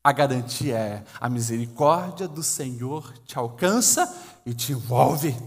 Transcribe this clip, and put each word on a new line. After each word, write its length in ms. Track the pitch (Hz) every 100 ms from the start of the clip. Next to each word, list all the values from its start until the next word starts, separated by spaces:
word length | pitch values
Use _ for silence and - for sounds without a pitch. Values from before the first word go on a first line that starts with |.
a 100 | 147
garantia 640 | 139 139 127 120 - 143 113
é: 280 | 107 104 104 -
a 80 | 123
misericórdia 1000 | 123 113 117 117 - 147 170 180 175 185
do 120 | 147
Senhor 720 | 160 - 135 120 127 151 - - -
te 120 | 139
alcança 1040 | 117 - 185 226 254 - 349 - - - -
e 80 |
te 180 | 117 -
envolve. 640 | 131 110 123 135 156 151 117